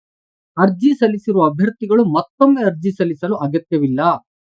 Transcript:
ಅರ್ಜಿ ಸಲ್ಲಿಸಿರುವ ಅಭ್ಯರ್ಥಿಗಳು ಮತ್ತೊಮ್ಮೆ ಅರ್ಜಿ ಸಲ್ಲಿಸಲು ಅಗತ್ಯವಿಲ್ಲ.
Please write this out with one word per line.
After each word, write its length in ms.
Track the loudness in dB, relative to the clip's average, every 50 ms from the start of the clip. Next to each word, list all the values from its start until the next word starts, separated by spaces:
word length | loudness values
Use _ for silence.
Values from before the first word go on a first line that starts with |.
| _ _ _ _ _ _ _ _ _ _ -2 0
ಅರ್ಜಿ 360 | 0 0 2 2 0 0 2
ಸಲ್ಲಿಸಿರುವ 520 | 2 0 0 0 -2 -4 -2 0 2 2
ಅಭ್ಯರ್ಥಿಗಳು 580 | 2 2 0 -2 -2 -2 -6 -4 0 2 2 2
ಮತ್ತೊಮ್ಮೆ 580 | 2 0 -2 -4 _ _ 0 2 2 2 2
ಅರ್ಜಿ 280 | 0 -2 -2 -2 -6 -6
ಸಲ್ಲಿಸಲು 460 | -2 -2 -4 -4 -4 -6 -4 -6 -4
ಅಗತ್ಯವಿಲ್ಲ. 760 | -4 -4 -4 -4 -4 -4 -2 -4 -2 -2 -2 -2 0 0 0 -2 -2 _ _ _ _